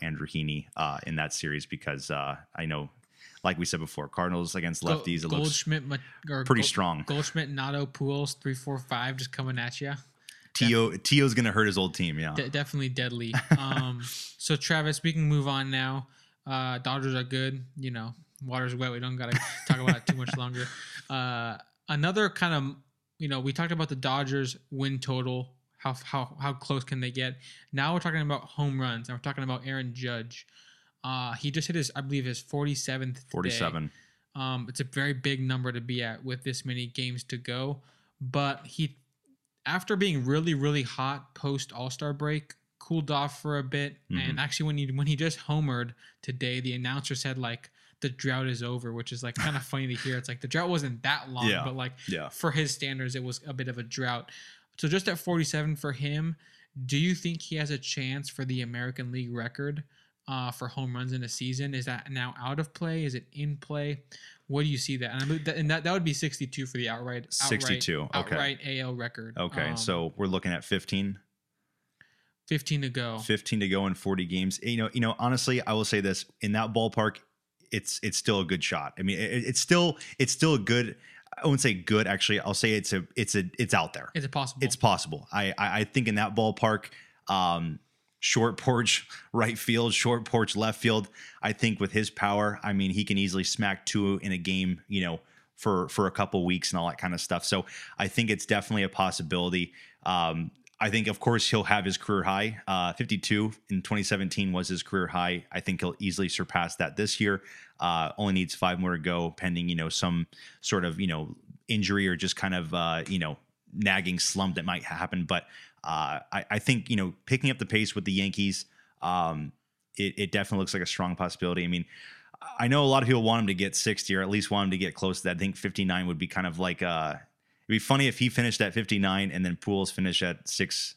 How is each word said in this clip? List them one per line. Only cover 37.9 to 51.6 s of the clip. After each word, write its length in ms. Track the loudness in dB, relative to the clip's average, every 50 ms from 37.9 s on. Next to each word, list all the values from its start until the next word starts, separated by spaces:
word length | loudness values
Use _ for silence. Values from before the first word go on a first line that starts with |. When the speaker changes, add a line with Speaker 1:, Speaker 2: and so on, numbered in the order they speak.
| _ _ _ _ _ _
Speaker 2:
But 460 | -8 -2 0 2 2 2 0 -4 -8
he, 300 | -10 -4 -2 -2 -2 -2 -8 _ _ _ _ _ _ _ _ _ _ _ _ _
after 320 | -2 0 0 0 0 2
being 280 | 4 4 4 4 2 2
really, 300 | 4 2 4 4 2 2
really 280 | 4 4 4 4 2 0
hot 520 | 0 -2 -2 -2 -2 -2 -4 -8 -14 _
post 380 | -4 -2 -2 -2 -2 -4 -6 -8
All-Star 400 | -8 -8 -8 -6 -4 -4 -4 -2
break, 420 | -2 -2 -2 -2 -2 -4 -8 -16 -20 _ _ _ _
cooled 320 | -6 -2 0 0 2 2
off 300 | 2 2 0 0 -4 -6
for 180 | -4 -2 -2 -2
a 60 | -2
bit. 300 | -2 -2 -2 -2 -2 -6 -12 _ _
Speaker 1:
Mm-hmm. 200 | -2 -2 0 0
Speaker 2:
And 100 | 0 0
actually, 260 | 0 0 0 0 0
when 120 | 0 0 0
he, 80 | -2 -2 0
when 140 | 0 2
he 100 | 2 2
just 220 | 2 2 0 -2 -2
homered 560 | -2 0 2 2 2 2 2 0 -2 -4 -6 -14 -20 -20 _ _ -10
today, 380 | -8 -6 -2 -2 -2 -2 -2
the 140 | -2 -4 -4
announcer 400 | -2 -4 -4 -4 -4 -4 -4 -6
said, 240 | -4 -2 -4 -2 -2
like, 320 | -2 -4 -4 -6 -10 -18 _ _ _ _ _ _ -4
"The 80 | -4
drought 360 | -4 -2 -2 0 0 2 0
is 160 | 0 -2 -2 -4
over," 300 | -4 -4 -4 -6 -6 -8
which 200 | -8 -8 -8 -8
is, 100 | -8 -8
like, 140 | -6 -2
kinda 240 | -2 0 0 0 -2
funny 260 | -4 -4 -4 -4 -2
to 80 | -2 -4
hear. 240 | -4 -4 -4 -4 -4
It's 100 | -4 -6
like, 140 | -10 -8 -8
the 60 | -2
drought 200 | 0 0 2 2
wasn't 340 | 2 0 0 -2 -6 -2 0
that 260 | 0 0 0 0 -6
long, 180 | -4 0 2 2
Speaker 1:
Yeah. 160 | 2 2